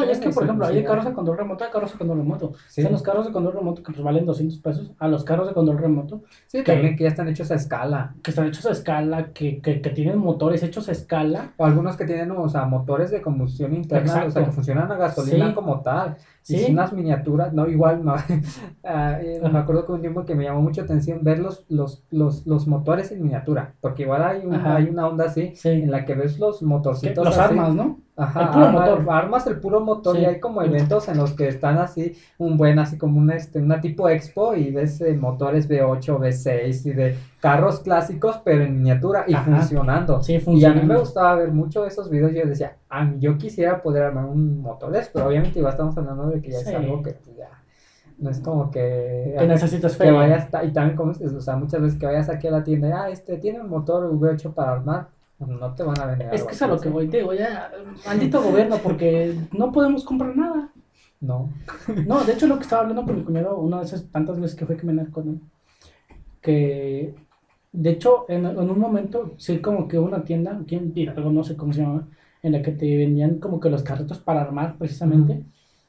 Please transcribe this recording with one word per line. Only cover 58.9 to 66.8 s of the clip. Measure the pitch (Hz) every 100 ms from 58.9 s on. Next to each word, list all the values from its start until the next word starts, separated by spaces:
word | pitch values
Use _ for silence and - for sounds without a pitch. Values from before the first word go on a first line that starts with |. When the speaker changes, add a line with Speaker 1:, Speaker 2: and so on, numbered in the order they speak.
| 156 165 165 170 165 160
Speaker 1:
no | 196 247
podemos | 285 277 269
comprar | - 262 254 262
nada. | 339 320 294 _ _ _ _ -
Speaker 2:
No. | 131 127 151 - - - - 202 156
Speaker 1:
No, | 277
de | 214
hecho, | 240 294
lo | 269
que |
estaba | - 226
hablando | 220 226 240
con | 196
mi |
cuñado, | 160 165 185 170
una | 160 180
de | 175
esas | 185 -
tantas | 156 156 175
veces | 170 -
que | 165
fue | 160
que | 170
me | 156 156
con | 160 156
él, | 156 - _ _ _ - _ _ - - -
que, | 160 151 143 139